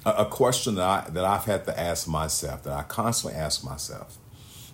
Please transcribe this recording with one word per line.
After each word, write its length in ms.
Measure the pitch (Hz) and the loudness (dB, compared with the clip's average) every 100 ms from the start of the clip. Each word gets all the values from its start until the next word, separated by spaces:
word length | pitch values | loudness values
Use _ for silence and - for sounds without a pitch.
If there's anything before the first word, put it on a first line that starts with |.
| 113 | 0
a, 60 | |
a 140 | 104 107 | 2 2
question 500 | - 127 131 - 98 | 4 4 4 0 2
that 80 | |
I, 260 | 92 98 - | 4 2 0
that 160 | 87 92 | 0 2
I've 180 | 98 | 2
had 220 | - 95 - | 2 0 0
to 120 | 80 | -2
ask 300 | 85 90 - | 0 -2 -2
myself, 560 | 78 78 - 73 67 | -2 0 -2 -2 -6
that 80 | 71 | -6
I 120 | 69 | -6
constantly 540 | 73 - 110 117 - 78 | -4 -2 0 0 -2 -4
ask 280 | 78 - - | -2 -2 -4
myself, 520 | 67 - - - - - - - - - | -8 -8 -10 -14 -20 -20 -20 -20 -18 -14